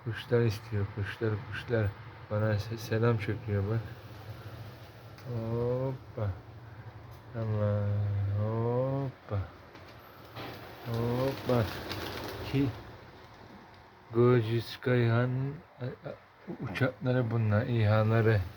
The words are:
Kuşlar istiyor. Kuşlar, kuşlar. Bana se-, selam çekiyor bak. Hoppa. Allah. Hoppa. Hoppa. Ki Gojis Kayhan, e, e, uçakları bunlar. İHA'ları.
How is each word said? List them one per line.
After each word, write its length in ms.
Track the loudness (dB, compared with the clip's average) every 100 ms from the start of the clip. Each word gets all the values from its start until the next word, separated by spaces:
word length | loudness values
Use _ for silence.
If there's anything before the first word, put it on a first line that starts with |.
Kuşlar 380 | -6 -8 2 4
istiyor. 440 | 4 0 -4 -2 -2 -2
Kuşlar, 380 | -4 -2 -2 -2 -6
kuşlar. 360 | -8 0 2 2 -2 -16 -16 -4
Bana 220 | 0 2
se-, 240 | 2 0 -6
selam 400 | -2 2 4 4
çekiyor 460 | 0 -4 0 0 2
bak. 80 | 0 -2 -12 -14 -16 -14 -14 -14 -12 -14 -14 -18 -18 -18 -14 -6
Hoppa. 1000 | -4 -2 0 0 0 -2 -4 -10 -4 -4 -4 -10 -18 -18 -16 -16 -16 -16 -18 -12 -6
Allah. 520 | -2 2 2 2 2 2 2 0 0 0
Hoppa. 1000 | 0 2 2 2 2 0 -2 -6 -4 -4 -4 -10 -20 -20 -18 -20 -20 -20 -16 -12 -10 -12 -14 -12 -4
Hoppa. 760 | -2 0 2 0 0 2 4 4 -2 -8 -6 -6 -8 -8 -8 -2
Ki 160 | 2 0 -2 -14 -18 -20 -20 -20 -20 -20 -20 -20 -20 -20 -20 -2
Gojis 640 | 4 8 6 4 0 -2 -6
Kayhan, 520 | 0 4 4 4 2 0 -4 -6 -14 -10
e, 40 | -10
e, 40 | -8 -12 -12 -16 -20 -14 -8
uçakları 680 | -6 0 0 0 2 2 2
bunlar. 340 | 2 4 4 4
İHA'ları. 720 | 4 6 6 6 6 6 4 2